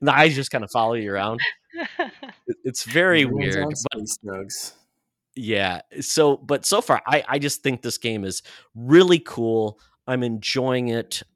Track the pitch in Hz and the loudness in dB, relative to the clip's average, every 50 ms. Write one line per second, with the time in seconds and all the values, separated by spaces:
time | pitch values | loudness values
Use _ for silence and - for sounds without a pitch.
0 | - 147 123 147 156 160 139 135 135 - - 123 104 98 - 120 113 113 117 117 | 2 4 6 6 6 6 4 0 -4 -4 -4 -6 -6 -2 0 0 2 2 0 -2
1 | 107 101 98 98 98 107 113 120 - - - _ _ _ - 339 302 - - - | -2 -4 -2 -2 -2 -2 -2 -4 -4 -6 -6 _ _ _ -12 -12 -12 -10 -6 -6
2 | 330 233 - - 277 254 - _ - - 349 _ - 131 120 - - 113 123 160 | -6 -6 -6 -18 -20 -20 -20 _ -10 -10 -10 _ -8 -8 -8 -8 -8 -2 0 2
3 | 180 185 175 160 135 123 127 - 98 95 95 98 95 151 151 - - - - 110 | 4 4 4 4 4 2 0 -2 -2 -2 0 -2 -2 -2 -4 -6 -6 -8 -6 -8
4 | 107 107 - - - 101 95 95 98 95 - - - - - _ _ _ _ _ | -8 -8 -10 -10 -10 -10 -10 -10 -10 -12 -12 -12 -12 -14 -16 _ _ _ _ _
5 | _ _ _ _ _ _ - 131 120 107 110 101 98 92 87 82 - _ - - | _ _ _ _ _ _ -14 -10 -4 -2 0 0 0 0 -2 -4 -10 _ -12 -10
6 | 139 - - 160 151 147 139 - - - 143 131 - - - 208 - - 226 214 | -6 -4 2 4 4 4 4 2 0 -2 -2 -2 0 0 0 0 2 2 0 0
7 | - - 147 147 - - 131 143 143 143 - - - 139 127 117 - 117 - - | 2 0 0 0 0 0 -2 -2 -2 -2 -4 -2 -2 -4 -4 -2 -6 -8 -8 -6
8 | - 117 113 107 98 95 92 - - - - - - _ - 113 120 127 151 175 | -4 -4 -4 -4 -6 -6 -8 -8 -12 -14 -20 -20 -20 _ -16 -10 0 6 8 8
9 | 185 180 175 170 175 - - 123 117 113 113 113 107 107 107 _ _ _ _ _ | 8 8 4 2 2 -4 -6 -4 -2 0 0 0 0 -2 -4 _ _ _ _ _
10 | - - 127 127 123 120 113 107 107 - - 131 127 131 127 127 123 120 117 117 | -6 -4 -2 -2 -2 -2 -4 -4 -4 -4 -2 -2 0 0 0 0 0 0 -2 -2
11 | - - - - - _ _ | -4 -6 -8 -10 -10 _ _